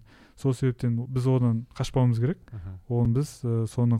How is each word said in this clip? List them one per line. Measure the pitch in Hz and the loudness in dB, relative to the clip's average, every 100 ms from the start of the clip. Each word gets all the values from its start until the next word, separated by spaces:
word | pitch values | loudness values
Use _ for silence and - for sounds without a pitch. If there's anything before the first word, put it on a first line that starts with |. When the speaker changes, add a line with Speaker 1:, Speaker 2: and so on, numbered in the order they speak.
| - - - - | -6 -20 -20 -4
Speaker 1:
Сол | 139 | -2
себептен | 127 131 120 123 117 127 | 0 0 0 -2 -2 -2
біз | 131 127 | -2 2
одан | 131 123 113 120 - | 2 2 0 -4 -8
қашпауымыз | 127 135 123 113 | -2 2 2 2
керек. | 123 190 - | 0 -4 -10
Speaker 2:
Мгм. | 107 90 92 - | -16 -14 -14 -4
Speaker 1:
Оны | 120 120 | 0 2
біз, | 120 151 - | 0 -2 -6
ы, | 120 113 110 | -4 -2 -2
соны | - 120 113 | 0 0 0